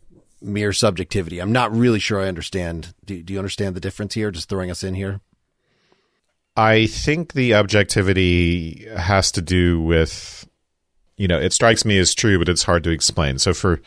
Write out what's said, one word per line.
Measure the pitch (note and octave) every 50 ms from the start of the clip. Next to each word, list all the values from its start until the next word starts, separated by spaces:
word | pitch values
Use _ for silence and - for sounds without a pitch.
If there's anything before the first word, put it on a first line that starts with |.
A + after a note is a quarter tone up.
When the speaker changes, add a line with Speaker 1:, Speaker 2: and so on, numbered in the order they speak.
| _ - - _ _ _ _ _
Speaker 1:
mere | - G#2+ G2+ G#2 G#2 G#2 F#2+
subjectivity. | - - - F2+ F2 F2 - - G2+ E2+ D#2+ F2 E2+
I'm | F2+ G2+ A#2
not | B2+ A#2+ G#2+ A2
really | A#2 B2 B2 A2+ G#2
sure | - - G#2+ G2
I | F#2+
understand. | F#2+ F2+ D#2+ - - - F#2 F2 E2+ E2+ E2 D#2 - - _ _
Do, | G2 G2 E2+ E2
do | F2+
you | G2 G2
understand | G2 F#2+ - - G2+ G2 F2+
the | F2+
difference | E2+ F#2+ - - G#2 G2 -
here? | A2+ G#2+ G#2
Just | F2+ D#2+ - -
throwing | G2+ F#2+ F#2 F2+
us | E2+ - -
in | F#2+ F#2
here. | F#2 G2 F#2+ F#2+ G2+ - _ _ _ _ _ _ _ _ _ _ _ _ _ _ _ _ _ _ _ _ _ _ _ _ _ -
Speaker 2:
I | A2+ A2 A2 A2 A2 A2+
think | G#2+ - - - D3 D3+ E3+ E3 - -
the | C#3+ B2+ A#2+ G#2+
objectivity | G#2 G2+ G2 G#2+ G#2 G2 - - G#2+ F#2 F#2+ F#2+ F#2+ F#2 F2 F2 F2 F2 E2+ F2 F2 E2 D#2+ D#2+ - - - -
has | E2+ E2 F#2+ G2+ G2 - -
to | - G2
do | E2 D#2 F#2 F2+ F2+ F2 E2+ E2
with, | D#2+ E2 E2+ D#2+ D#2+ - - - - - - - - - _ _ _ _ _ _ _ _ _ _ _ _ _
you | - G2+ F2
know, | F2 C#2+
it | D#2 F2+ -
strikes | - B2 A2+ A2+ - -
me | A2 G2+ F#2+
as | F2 - -
true, | - - A2 G2
but | E2+ E2+ F2
it's | F2 - -
hard | - F2 E2+ D2+
to | F2
explain. | E2 C#2+ - - - F2+ D#2 C#2 C2+ C2+
So | - F#2+ E2+
for | - - F#2+ E2 - -